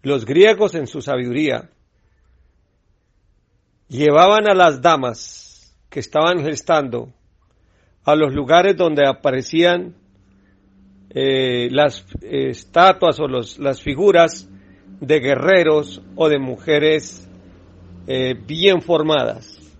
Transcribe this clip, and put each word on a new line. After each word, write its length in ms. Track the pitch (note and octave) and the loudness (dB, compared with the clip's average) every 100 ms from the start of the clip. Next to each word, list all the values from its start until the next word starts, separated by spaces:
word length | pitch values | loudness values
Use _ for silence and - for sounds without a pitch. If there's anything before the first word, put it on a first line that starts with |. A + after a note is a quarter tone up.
Los 240 | C3+ C#3 G#2+ | -4 -6 -2
griegos 480 | D3 G#3 G3+ G#3+ | 4 4 4 -2
en 140 | E3+ C3 | -2 -10
su 120 | D3+ | -12
sabiduría 680 | C3+ B2+ B2 B2+ D3+ A#2+ - _ _ _ _ _ _ _ _ _ _ _ _ _ _ _ _ _ _ _ _ _ _ | -6 -6 -4 -4 -4 -4 -10 _ _ _ _ _ _ _ _ _ _ _ _ _ _ _ _ _ _ _ _ _ _
llevaban 640 | A#2+ D3+ D3 F#3 G#3+ G#3+ | -2 2 4 4 4 2
a 60 | |
las 280 | F#3+ F3 C3+ | 4 2 2
damas 960 | E3+ D3+ B2+ A2+ - - - _ _ _ _ | 0 0 -2 -8 -18 -20 -20 _ _ _ _
que 120 | C#3+ | -14
estaban 420 | - D3+ E3 F3+ | -4 0 0 0
gestando 720 | D3 C#3+ - D#3+ C3+ A#2+ A#2+ _ _ _ _ _ _ _ _ _ | -6 -8 -2 -2 0 -8 -10 _ _ _ _ _ _ _ _ _
a 100 | - | 0
los 200 | D3+ D3+ | 0 0
lugares 420 | C#3 C3 E3 F#3+ F3+ | -2 2 2 2 0
donde 300 | E3+ D3 C#3 | 0 2 0
aparecían, 880 | C3+ C#3+ C3 A#2+ D#3+ F3 F3 F3+ - _ _ _ _ _ _ _ _ _ _ _ | 0 -4 -4 -4 0 2 0 -6 -18 _ _ _ _ _ _ _ _ _ _ _
eh, 580 | C3 C3+ C3+ C3 B2 A#2+ | -4 -2 -2 -2 -2 -2
las, 340 | B2+ D3 - - - | 0 0 -2 -18 -18
eh, 280 | G#2+ C#3 C3+ | -8 -6 -6
estatuas 680 | A#2+ - E3 F#3+ F#3+ E3+ C3+ | -8 -4 4 4 4 0 -2
o 60 | D3 | -4
los, 320 | B2+ A2 - | -6 -8 -8
las 220 | C#3 C3 | -6 -6
figuras 680 | - C#3 G3+ C#3+ - - - - - _ - - | -8 0 2 4 2 0 -20 -20 -20 _ -20 -18
de 200 | C3+ D3+ | -2 0
guerreros 800 | B2+ C3+ D#3 F#3+ D#3+ D3+ D3 - - - | 0 -2 2 2 4 0 -2 -16 -20 -2
o 120 | D#3+ | 0
de 100 | D3 | 0
mujeres, 880 | C3 A#2 - D3 D#3 D#3 - - - - - - - - - - - | -4 -10 -2 0 2 0 -4 -20 -20 -20 -20 -20 -20 -20 -20 -20 -10
eh, 280 | C3 C3 | -6 -6
bien 480 | A#2+ G#2 D#3+ G3 F3+ | -8 -12 0 2 2
formadas 800 | - E3 D#3 D3+ A#2 G#2 - - - | 0 -2 0 -2 -2 -8 -16 -20 -20